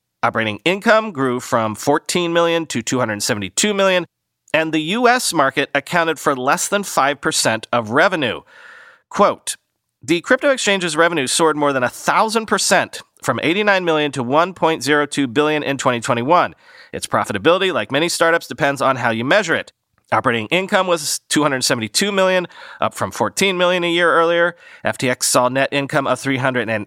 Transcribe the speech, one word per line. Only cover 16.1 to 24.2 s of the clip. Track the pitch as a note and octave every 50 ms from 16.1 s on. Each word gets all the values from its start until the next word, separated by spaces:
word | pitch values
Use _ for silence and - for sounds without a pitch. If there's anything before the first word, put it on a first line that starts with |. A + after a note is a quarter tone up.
| B2 A#2 A#2+ C#3 F3 F3 C3+ G2 D#2+ _ _ - - - - -
Its | - - -
profitability, | - - A2 G2+ - A2 G2 F#2+ D#3 F3 F#3+ F#3+ F#3 D#3+
like | A#2+ G#2 -
many | B2+ C#3+ E3
startups, | E3+ - - E3+ E3 E3 E3 -
depends | - C3 - D#3 C#3+ C#3 B2+
on | C3 C3 C3
how | B2 B2 A#2+
you | A2+ A2+ A#2+
measure | C#3 F3 G#3+ G3 E3 D3
it. | G#2 - - _ _ _ _ _ _ _ -
Operating | - A2 G#2+ C3 A#2 A2+ G#2+
income | G#2 D#3 F3+ F#3+ F3+ G#3 F#3+ F#3
was | F3+ F3 E3 D3 C3+ - - _ -
two | - D3+
hundred | D3 D3+ C3+ B2+ A#2
seventy-two | - C#3 A#2+ A2 G#2 - - G3+ G#3
million, | G3+ F#3+ F#3+ F#3 F#3 F#3 F3 - - - - - - -
up | - A2 -
from | - A#2 F#2+
fourteen | - - A#2 G#2 - - F#3+ G3 F#3
million | F3+ F3+ F3 F3+ F3+ E3+
a | E3+
year | E3 F3 F3+ E3 -
earlier. | E3